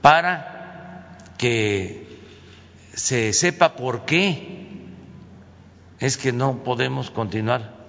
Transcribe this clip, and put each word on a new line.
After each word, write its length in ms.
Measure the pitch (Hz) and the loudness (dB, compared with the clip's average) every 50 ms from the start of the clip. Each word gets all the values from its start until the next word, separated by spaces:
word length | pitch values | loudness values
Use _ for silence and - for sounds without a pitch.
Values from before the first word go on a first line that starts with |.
para 1160 | - 143 151 165 170 180 180 156 139 - - - - - - - - - - - - - - - - - - - | 10 8 8 8 6 2 -2 -2 -6 -10 -14 -14 -14 -16 -16 -16 -16 -16 -16 -18 -18 -18 -20 -20 -20 -20 -8 0
que 680 | 120 123 117 113 107 104 101 98 95 87 - - - - - - - - - - - - - - - - - - - - - | 2 2 4 4 4 2 2 2 0 -2 -6 -12 -14 -16 -18 -20 -20 -20 -20 -20 -20 -20 -20 -20 -20 -20 -20 -20 -20 -14 -10
se 380 | - - - 131 120 113 110 104 | -6 -4 0 0 2 2 2 2
sepa 440 | - - 175 160 - 180 160 - | 2 2 2 4 6 4 4 4
por 280 | - 123 127 120 117 - | 0 -4 -4 -4 -4 -2
qué 640 | - 151 170 190 202 165 - - - - - - - - - - - - - - - - - - - - - - - - - - - - - - - - - | 0 2 2 2 2 0 -2 -6 -12 -14 -14 -14 -16 -16 -16 -16 -16 -18 -18 -20 -20 -20 -20 -20 -20 -20 -20 -20 -20 -20 -20 -20 -20 -20 -20 -20 -20 -10 -2
es 180 | 127 135 135 | -2 -2 -2
que 160 | - - 135 123 | 0 0 0 0
no 320 | 120 131 139 131 113 - | 2 2 0 0 -2 -2
podemos 460 | 127 127 117 127 131 131 135 127 - | -2 0 0 0 0 0 -4 -6 -6
continuar 680 | - - 113 104 87 110 110 110 123 127 113 - - - - | -4 -4 -4 -2 -2 -2 0 0 0 0 -2 -8 -16 -20 -20